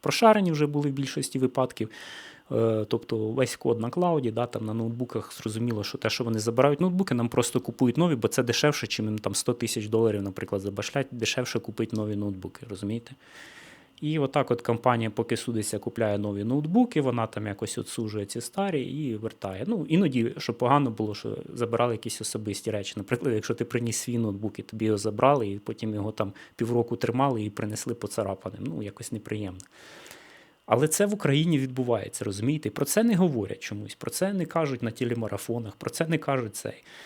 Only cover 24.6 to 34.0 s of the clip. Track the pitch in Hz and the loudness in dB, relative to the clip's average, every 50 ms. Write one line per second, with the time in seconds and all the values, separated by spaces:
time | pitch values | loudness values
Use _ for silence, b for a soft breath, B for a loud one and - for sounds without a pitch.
24.6 | - - 113 110 110 110 107 101 101 110 104 107 123 135 147 135 110 101 98 101 | -12 -8 -6 -2 0 2 2 2 0 -2 2 4 6 6 6 6 2 -2 -4 -6
25.6 | - - - - 113 110 107 104 101 107 - - 107 98 - B B B B B | -6 -8 -8 -4 -4 -4 -2 -2 -4 -4 -2 -2 -4 -4 -4 B B B B B
26.6 | 120 113 120 120 117 - 120 - - 117 113 127 139 139 123 110 104 104 104 - | -2 0 2 2 2 0 -2 -2 -2 0 2 2 2 2 2 0 -2 -4 -4 -4
27.6 | 110 107 107 - - 123 117 - - 101 - - 104 98 98 - - 98 101 - | -6 -4 -4 -6 -6 -6 -6 -6 -6 -6 -2 -2 -2 -2 -4 -6 -8 -10 -8 -8
28.6 | 101 - 160 131 104 101 - - 113 - 117 107 104 - 110 104 104 92 92 92 | -8 -6 -6 -6 -8 -8 -10 -12 -10 -8 -8 -8 -6 -6 -6 -4 -4 -6 -8 -12
29.6 | 95 - B B B B B B B B B B B B B B B B B B | -16 -20 B B B B B B B B B B B B B B B B B B
30.6 | B - 113 120 151 151 - - 202 202 208 202 - 143 139 151 160 175 160 135 | B 2 4 4 4 4 4 4 2 2 2 0 2 4 4 4 4 4 2 2
31.6 | 135 131 127 131 123 123 117 104 101 101 - - - 107 95 101 110 135 156 151 | 2 0 -2 -2 0 2 0 0 -2 -4 -8 -6 -4 -4 -4 -2 0 0 0 0
32.6 | - - - - 143 - - 208 233 233 214 170 185 170 135 113 98 98 104 - | -2 -4 -2 -2 -2 0 2 4 4 4 6 6 4 4 4 2 -2 -2 -6 -8
33.6 | - - 104 101 104 104 - - | -8 -8 -8 -8 -8 -10 -12 -8